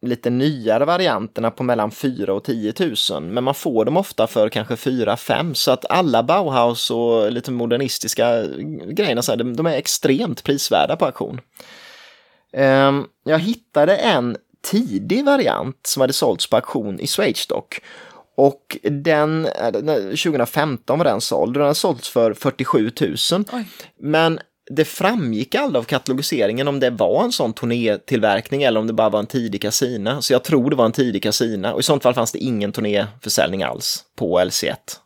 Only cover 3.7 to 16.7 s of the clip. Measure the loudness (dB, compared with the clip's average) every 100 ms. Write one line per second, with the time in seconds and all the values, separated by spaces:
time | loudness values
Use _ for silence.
3.7 | 0 2 0 -2 -2 0 2 0 0 -4
4.7 | -4 -2 0 0 -2 0 -2 0 -2 0
5.7 | 0 2 0 4 2 2 2 2 2 2
6.7 | 2 -2 0 2 4 2 0 -4 -4 0
7.7 | 0 -2 -4 -4 0 2 2 -2 -6 -8
8.7 | -10 -8 -2 0 0 0 -2 -2 -2 -2
9.7 | -2 -2 -2 2 0 0 -4 -2 -2 2
10.7 | 2 2 2 -2 -2 -8 -8 -16 -20 -20
11.7 | -20 -20 -20 -20 -20 _ _ _ 0 4
12.7 | 6 4 2 -4 _ 0 0 0 -6 _
13.7 | 2 4 4 2 2 0 -6 _ _ -2
14.7 | -2 0 -4 -2 0 2 2 2 0 -4
15.7 | -8 -6 0 2 2 0 0 2 0 0